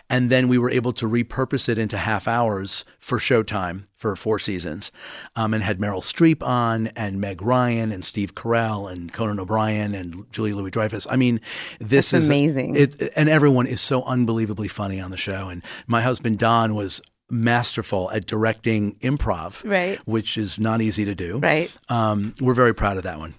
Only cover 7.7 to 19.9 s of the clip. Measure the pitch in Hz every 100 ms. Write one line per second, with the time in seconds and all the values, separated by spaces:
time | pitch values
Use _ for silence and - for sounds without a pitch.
7.7 | 113 113 95 - 110 98 - 117 117 113
8.7 | 107 98 90 85 - 110 104 92 110 107
9.7 | 107 104 98 90 85 - - 107 101 95
10.7 | 113 107 101 - 127 127 117 - - -
11.7 | - 110 139 - 165 156 143 147 135 131
12.7 | 143 143 - 165 - 151 156 147 127 123
13.7 | 120 - 131 127 127 117 113 107 104 104
14.7 | - 98 95 92 95 - 95 95 87 -
15.7 | - - 117 123 123 117 104 113 117 113
16.7 | 107 98 - - _ - 120 117 120 117
17.7 | - - 98 90 107 95 110 113 110 117
18.7 | 110 104 - 127 143 113 87 85 - 214
19.7 | 190 180